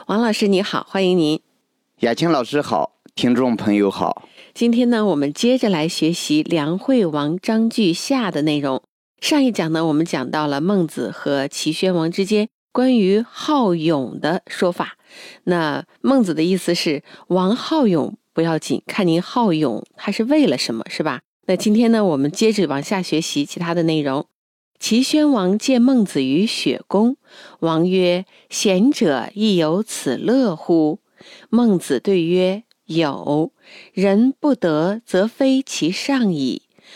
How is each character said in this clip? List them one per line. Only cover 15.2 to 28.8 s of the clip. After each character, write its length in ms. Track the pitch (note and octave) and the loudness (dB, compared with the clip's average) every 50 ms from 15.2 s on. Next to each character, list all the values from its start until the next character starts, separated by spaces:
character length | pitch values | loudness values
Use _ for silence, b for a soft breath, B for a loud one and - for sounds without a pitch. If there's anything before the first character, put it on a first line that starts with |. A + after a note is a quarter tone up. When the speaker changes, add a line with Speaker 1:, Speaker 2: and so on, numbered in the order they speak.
| B B B B B | B B B B B
Speaker 1:
那 400 | - F3+ F3 D#3+ D3+ C#3 C#3 - b b b | -2 0 0 0 0 -2 -4 -8 b b b
孟 240 | - A#3 C4+ C4+ A#3 | 0 2 2 2 2
子 80 | F3 D#3 | 2 0
的 100 | D#3 D#3+ | 0 0
意 140 | F3+ F#3+ | 0 0
思 180 | F3+ - - F3 | 0 0 -2 -2
是， 280 | E3+ - F3 D3 D3 B B B B B | -2 -2 -2 -4 -4 B B B B B
王 280 | B F3 F#3 F#3 F#3 A3+ | B -2 0 2 0 -2
好 320 | B3+ - - D#4+ D#4+ C4+ | -2 -4 -2 0 2 2
勇 300 | G#3 F3 D3+ B2 A2 - - _ _ _ | 2 2 2 0 -4 -8 -14 _ _ _
不 80 | - | -2
要 180 | E3 E3 D#3+ D#3 | -2 0 -2 -4
紧， 240 | - - C#3 - - | -4 -4 -6 -6 -6
看 200 | - - - G3 | -6 -4 -2 0
您 140 | E3+ D#3+ E3+ | 2 2 0
好 320 | F#3 - - B3+ A#3 G#3 D#3+ | -2 -2 -2 0 0 2 2
勇 340 | D#3 D3+ B2+ G#2+ - - - _ | 0 0 -2 -2 -6 -10 -14 _
他 160 | - - - | -10 -8 -6
是 140 | G3+ - A3+ | -4 -4 0
为 220 | A#3+ D4 D#4 C#4+ | 2 2 4 4
了 100 | F#3 C3 | 2 2
什 180 | B2+ - - A#2+ | 0 -2 -6 -6
么， 120 | A2+ - - | -8 -8 -10
是 140 | - - D#3 | -8 -4 -4
吧？ 180 | D#3 C3 B2 - _ _ _ _ | -4 -4 -6 -10 _ _ _ _
那 100 | - F#3 | -2 -2
今 200 | F3+ F#3 G#3+ G#3 | 0 2 2 2
天 180 | A3 A#3+ A3+ A3+ | 4 4 4 4
呢， 100 | A3 G#3 | 2 2
我 140 | F#3 D#3 | 2 0
们 140 | C3+ C#3 D3 | 0 -2 -2
接 200 | D3 - A3 A3 | -2 0 0 2
着 160 | G#3+ G#3 F3+ | 2 2 0
往 160 | D3 C#3 C#3 C#3 | 0 -2 -4 -4
下 200 | - G#3 F#3+ F3 | -4 -4 -4 -2
学 180 | - E3 D#3 | -2 -2 -2
习 240 | E3 - - D3 C#3+ | -2 -2 -4 -4 -4
其 160 | - - E3+ | -4 -6 -8
他 140 | E3+ E3+ E3+ | -4 -2 -2
的 80 | F3 E3 | 0 0
内 180 | E3 D#3+ D#3 | 0 0 0
容。 260 | C#3+ C#3 C3 C#3+ D3+ - _ _ _ _ _ _ _ _ _ _ | -2 -2 -4 -4 -6 -8 _ _ _ _ _ _ _ _ _ _
齐 240 | - - A3 A#3+ C4+ | -4 0 2 2 2
宣 280 | - - D4+ D4+ D4 | 2 2 2 4 4
王 280 | C4+ A3 F#3 F3+ G3 G#3+ | 2 2 2 0 0 0
见 240 | - - C4 A#3+ A#3 | 0 0 2 4 4
孟 200 | C4+ C4+ B3 G#3 | 4 4 4 2
子 220 | - - C#3+ C3+ | 2 0 -2 0
于 220 | C3 C3+ E3 G#3 | 0 2 2 0
雪 340 | A3+ - - - D3+ - - - | 0 -2 -2 -2 -2 -2 -2 -4
宫， 320 | _ - G3 A3 A#3+ C4+ - B B B B B B B B | _ 0 2 2 2 0 -4 B B B B B B B B
王 280 | - E3 D#3+ D#3+ E3+ | -2 0 0 2 2
曰 380 | F#3 F#3 F#3 F3+ F3 F3 F3+ G3 b b b b b | 2 2 2 2 2 0 0 -4 b b b b b
：“贤 420 | - - - G#3 F#3+ F3+ | -8 -2 0 2 2 4